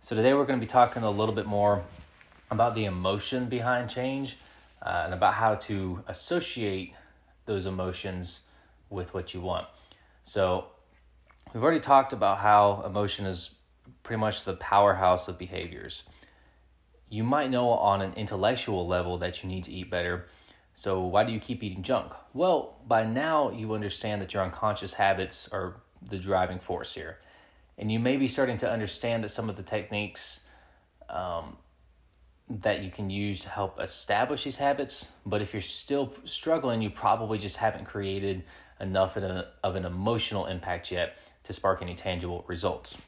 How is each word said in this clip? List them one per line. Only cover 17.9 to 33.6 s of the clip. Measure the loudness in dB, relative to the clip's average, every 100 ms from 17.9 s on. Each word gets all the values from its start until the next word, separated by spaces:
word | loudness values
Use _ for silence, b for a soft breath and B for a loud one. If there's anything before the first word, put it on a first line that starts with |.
| 4
an | 2
intellectual | -4 -6 2 2 2 0 -2 0
level | 0 0 -2
that | -4 -4
you | -6
need | -6
to | -6
eat | -10 -4
better. | -2 -2 -4 -6 b b b b _
So | -2 0
why | 2 4
do | 4
you | 0
keep | -4 -6
eating | -6 -8
junk? | 0 0 -2 -14 -14 0
Well, | 4 4 0 -12 2
by | 2
now | 2 0 2 2 2
you | -2 -4
understand | -2 -4 -4 -4 -4
that | -4
your | -2
unconscious | -2 0 -2 -2 -6
habits | 0 2 2 0 -6 -8
are | -6 -6 -8 _ _
the | -10 -8
driving | 0 2 2 -2
force | -6 -6 -6
here. | -10 -10 -14 b b b b b -8
And | -2
you | 0
may | 2 2
be | 2
starting | 2 0 2
to | 0
understand | 0 -4 -4 -2 -2
that | -2
some | -4 -6
of | -6
the |
techniques, | -4 -6 -4 -6 -6 -8 -12 -14 b b b b b _ -10
um, | -8 -4 -6 -8 -14 _ _ _ _ _ _ _ _ _
that | -4 0 0
you | -4
can | -6 -6
use | -2 -2 -4
to | -8
help | -4